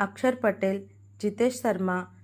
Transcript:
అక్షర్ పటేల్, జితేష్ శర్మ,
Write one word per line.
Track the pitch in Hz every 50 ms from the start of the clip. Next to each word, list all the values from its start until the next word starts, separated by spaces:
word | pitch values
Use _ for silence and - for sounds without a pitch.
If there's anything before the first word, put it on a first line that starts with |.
| 202
అక్షర్ | 196 202 - - 254 247 254 -
పటేల్, | 208 190 - 196 190 196 196 - - - - - - - -
జితేష్ | - 208 202 208 233 254 247 -
శర్మ, | - 226 196 185 190 185 180 180 180 - - -